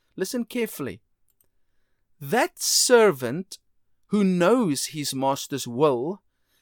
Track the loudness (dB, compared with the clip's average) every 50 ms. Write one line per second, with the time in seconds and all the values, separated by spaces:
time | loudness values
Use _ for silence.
0 | _ _ _ -8 -8 -6 -6 -6 -8 -6 -6 -6 -6 -6 -6 -8 -10 -10 -10 -12
1 | _ _ _ _ _ _ _ _ _ _ _ _ _ _ _ _ _ _ _ _
2 | _ _ _ -16 -8 -2 -2 0 0 -2 _ -6 -4 0 0 2 4 6 6 6
3 | 6 6 4 2 -4 -6 -6 -6 -8 -12 -16 -20 _ _ _ _ _ _ _ _
4 | _ _ 0 2 2 2 4 4 4 4 4 4 2 0 -2 -2 -4 -6 -8 -8
5 | -8 -6 -4 -2 -2 -2 -2 -4 -6 -6 -6 -6 -6 -6 -2 2 2 2 2 0
6 | -2 -6 -8 -10 _ _ _ _ _ _ _ _